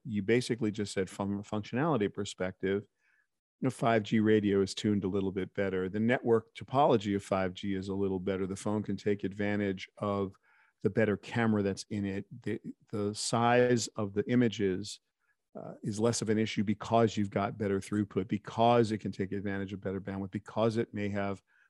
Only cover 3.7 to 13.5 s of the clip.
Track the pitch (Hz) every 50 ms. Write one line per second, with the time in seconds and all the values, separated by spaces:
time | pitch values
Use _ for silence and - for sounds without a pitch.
3.7 | - - 143 117 113 113 104 - 113 110 107 107 110 107 104 101 98 98 98 95
4.7 | - - - 107 104 101 92 95 92 101 95 95 90 95 95 - - - 101 98
5.7 | 92 92 92 92 92 107 110 117 123 - - 120 117 113 - _ - - 107 -
6.7 | 127 135 147 170 135 110 98 104 98 98 - - 101 95 95 92 90 - - 101
7.7 | 98 95 92 101 95 98 101 95 95 92 90 101 95 92 98 90 98 98 - 104
8.7 | 104 107 101 - 101 98 - 107 104 98 - 98 95 101 101 101 104 104 104 101
9.7 | 95 92 - - _ - 104 104 101 101 98 98 - _ _ _ _ _ _ _
10.7 | _ _ - 104 98 117 110 104 101 92 - - - 120 117 110 107 104 98 98
11.7 | 95 - - - 104 104 101 101 98 101 95 - - 120 - 104 107 - - -
12.7 | - _ _ _ - 107 101 104 107 - - - - 117 117 117